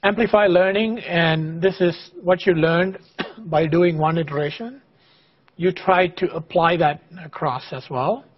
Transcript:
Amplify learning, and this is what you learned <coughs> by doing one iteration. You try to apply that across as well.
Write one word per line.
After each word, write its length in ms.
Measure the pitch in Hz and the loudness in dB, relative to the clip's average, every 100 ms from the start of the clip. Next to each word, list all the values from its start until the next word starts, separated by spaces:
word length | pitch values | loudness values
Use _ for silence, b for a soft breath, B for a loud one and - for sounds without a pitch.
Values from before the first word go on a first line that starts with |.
Amplify 440 | 196 208 220 208 208 | 0 0 2 4 4
learning, 520 | 175 190 196 220 226 | 4 2 0 -2 -4
and 600 | 135 170 165 160 156 165 | -4 0 2 0 -4 -2
this 180 | 185 185 | -2 2
is 320 | 175 165 - - | 0 -2 -14 -8
what 240 | 175 180 - | -2 0 2
you 80 | |
learned 460 | 170 160 165 190 190 _ - | 2 4 2 0 -4 _ -12
<coughs> 140 | - - - | -10 -10 -2
by 200 | 156 160 | 0 2
doing 320 | 165 175 156 | 4 2 2
one 200 | 156 165 | 0 0
iteration. 640 | 151 143 147 - 233 269 _ _ b b b b b - | -2 -4 -4 -6 -14 -14 _ _ b b b b b -4
You 160 | 175 | -2
try 360 | 180 - 180 185 | -2 2 2 2
to 260 | 180 180 | 0 -4
apply 440 | 165 160 180 165 170 | -6 -2 2 2 2
that 240 | 156 147 _ 175 | 0 0 _ -20
across 400 | 160 - 156 127 - | -18 -6 -4 -4 -8
as 140 | 131 - | -14 -8
well. 360 | 131 139 233 - | -4 -2 -2 -6